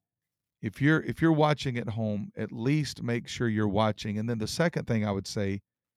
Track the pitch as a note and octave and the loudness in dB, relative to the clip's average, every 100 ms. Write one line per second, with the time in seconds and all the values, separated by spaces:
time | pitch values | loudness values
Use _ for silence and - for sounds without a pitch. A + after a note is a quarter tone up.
0 | _ _ _ _ _ _ A2+ - C#3 D#3+ | _ _ _ _ _ _ -8 0 4 4
1 | - A2+ E3 D#3 D3+ D3 C#3 A#2+ A2 A2 | 2 2 4 6 4 2 -2 -4 -4 -2
2 | A2 G#2 G#2 - A2 B2 A#2+ D3+ C#3 - | -2 -2 -6 -8 -8 -2 0 2 0 -4
3 | A#2 A#2+ - - B2 G#2+ G#2+ G2 A2 G#2 | -4 -4 -4 -2 0 2 2 2 2 0
4 | A2+ G#2 A2+ A#2+ G#2+ - E3+ - - A2+ | -4 -4 -2 -2 -2 0 0 0 0 0
5 | G#2 G2 F#2+ A2+ G2 G2+ - _ _ | 0 -2 -2 -2 -2 -2 -6 _ _